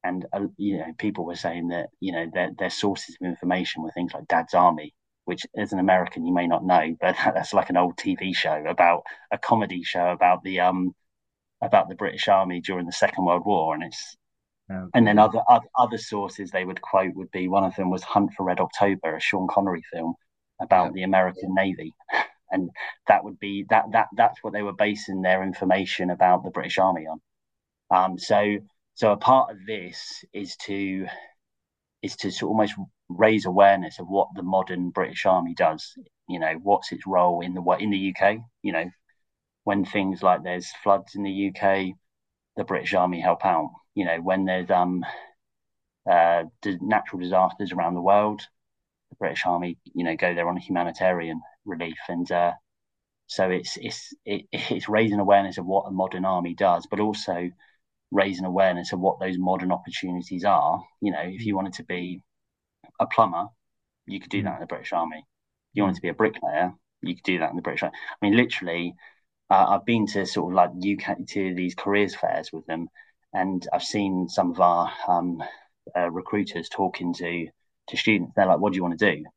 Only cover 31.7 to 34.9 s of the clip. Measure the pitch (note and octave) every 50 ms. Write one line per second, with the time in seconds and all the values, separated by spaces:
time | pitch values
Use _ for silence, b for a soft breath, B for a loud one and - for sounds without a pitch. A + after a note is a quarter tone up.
31.7 | _ _ _ _ _ _ - F#2+ - - - G2 F2+ - - E2 G#2+ A2 G#2+ G2+
32.7 | - G2 F#2+ - _ _ _ _ F2+ F2 A2+ A2+ A2 G#2+ F#2+ F#2 F2+ G2 G2 G2
33.7 | G2 G2 F2+ D2+ - - F2+ F2 G2 G2 - - - F#2+ F2+ F#2 F#2+ F#2+ F#2 -
34.7 | F#2 F2 F2+ F2+